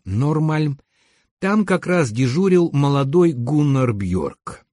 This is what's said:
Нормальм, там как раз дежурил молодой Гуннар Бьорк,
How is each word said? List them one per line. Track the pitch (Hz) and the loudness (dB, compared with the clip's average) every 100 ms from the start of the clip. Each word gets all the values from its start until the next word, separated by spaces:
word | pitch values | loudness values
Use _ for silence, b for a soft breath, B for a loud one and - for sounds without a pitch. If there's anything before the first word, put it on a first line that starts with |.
Нормальм, | - 98 143 156 156 156 151 143 _ _ _ _ _ _ | -6 -2 0 0 -2 -2 -2 -4 _ _ _ _ _ _
там | 190 214 196 | -2 0 0
как | 180 - | -2 0
раз | 180 139 | 0 0
дежурил | 107 131 139 196 180 170 | 0 0 2 2 2 2
молодой | 143 143 139 135 165 170 | 0 2 2 2 2 2
Гуннар | 131 120 151 147 135 127 | 0 -2 0 2 2 0
Бьорк, | 104 95 90 73 - - - _ | -2 -2 -2 -4 -8 -18 -18 _